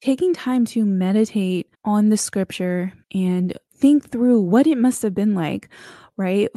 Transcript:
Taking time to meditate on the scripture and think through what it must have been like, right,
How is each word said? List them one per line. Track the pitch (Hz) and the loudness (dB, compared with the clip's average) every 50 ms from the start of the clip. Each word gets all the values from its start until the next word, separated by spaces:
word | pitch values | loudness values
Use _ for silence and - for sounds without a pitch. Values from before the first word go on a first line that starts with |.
Taking | - 269 269 262 359 370 339 | -4 -2 -2 0 0 -2 -2
time | - - 254 254 254 233 | -2 -4 -2 -2 0 -2
to | 220 - 233 220 | -2 -2 -2 0
meditate | 202 196 185 185 185 196 214 220 214 - 214 190 185 185 175 - _ _ _ - | 0 0 0 0 0 2 0 0 0 -2 -2 -2 -2 -4 -4 -6 _ _ _ -4
on | 208 208 208 208 214 | -2 0 2 2 2
the | 214 | 2
scripture | 208 - - - 196 190 - - - 180 180 180 180 180 185 - - _ - - | 0 -2 -4 -4 -4 -4 -4 -6 -6 -4 -4 -4 -4 -4 -6 -10 -14 _ -8 -4
and | 190 185 180 180 180 180 180 - - _ _ _ | -2 0 0 0 0 -2 -4 -6 -8 _ _ _
think | - - 277 294 294 - - | 2 4 4 4 4 0 -2
through | - 233 240 247 247 226 | -4 0 2 4 4 2
what | 196 175 196 240 294 | 2 4 4 4 4
it | 320 302 | 4 2
must | 240 233 254 254 - - | 2 2 0 0 0 -4
have | 214 185 | -4 -2
been | 196 202 214 202 | -2 -2 0 0
like, | 185 160 147 - 202 - - - - - - - - - _ _ | -2 -2 -4 -6 -6 -10 -14 -20 -20 -20 -20 -20 -20 -20 _ _
right, | - 190 180 190 202 208 - - | -6 -4 -2 0 0 0 -2 -4